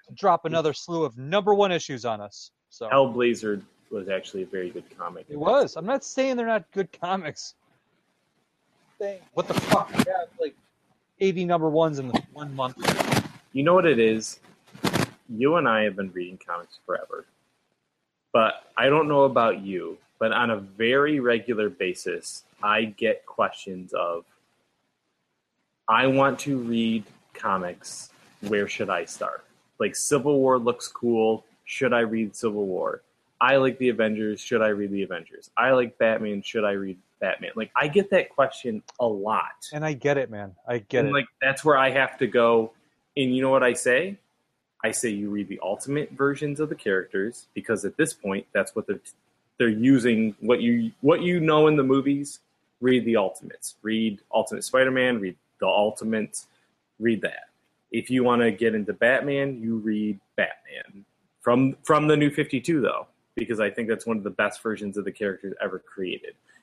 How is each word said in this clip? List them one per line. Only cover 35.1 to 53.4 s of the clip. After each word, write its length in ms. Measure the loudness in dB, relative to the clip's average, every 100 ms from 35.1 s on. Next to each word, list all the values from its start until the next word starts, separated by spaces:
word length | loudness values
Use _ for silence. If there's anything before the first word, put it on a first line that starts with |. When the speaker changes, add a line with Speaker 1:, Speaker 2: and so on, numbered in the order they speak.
| -6 -10 -20 -8 0
Speaker 2:
I 140 | 4
like 260 | 4 2 2
Batman. 440 | 2 2 -2 -6
Should 220 | -4 -2
I 80 | -2
read 260 | -2 -6 -12 _ _
Batman?" 320 | -6 -4 -8 -8
Like, 160 | -4 -2
I 120 | 2
get 220 | 0 2
that 180 | 0 0
question 540 | 0 0 -2 -8 -8 -10 -2
a 80 | -2
lot. 600 | 0 0 -2 -2 -10 -12
Speaker 1:
And 100 | -6 -6
I 80 |
get 240 | -2 0 0
it, 120 | -2
man. 260 | -8 -12 -14 -6
I 120 | -6
get 200 | -2 0
Speaker 2:
And, 100 | 2
Speaker 1:
it. 40 |
Speaker 2:
like, 140 | 0 -2 _
that's 220 | -2 2 4
where 120 | 4
I 120 | 4
have 260 | 4 0 0
to 80 | 0
go. 440 | 4 6 4 2 -8 _ _ _ -2
And 180 | 0 2
you 60 |
know 80 | 2
what 140 | 4
I 100 | 4
say? 440 | 2 2 2 0 -8 _ _ _ _ _ _
I 80 | -4
say 180 | -2 -4
you 200 | -4 -4
read 180 | -6 -6
the 120 | -6
ultimate 480 | -6 -6 -4 -4 -6
versions 480 | -2 0 0 -6 -4
of 100 | -6
the 60 | -4
characters, 720 | 0 0 -2 -4 -4 -8 -14 -12
because 300 | -4 -2 -2
at 120 | -2
this 160 | -2
point, 320 | -2 -6 -6 -2
that's 220 | -4 -2 -6
what 100 | -6
they're, 160 | -8 -10 -20 _ _ _ 0
they're 100 | 0
using. 640 | 4 4 6 4 2 0 -2
What 220 | 0 2
you, 300 | 4 2 0 0
what 200 | 2 4
you 180 | 2 2
know 280 | 4 6 6
in 80 | 6
the 80 |
movies, 560 | 4 2 2 -2 -4 -14 _ _ _ _
read 220 | 2 2 4
the 100 | 2
Ultimates. 580 | 2 -4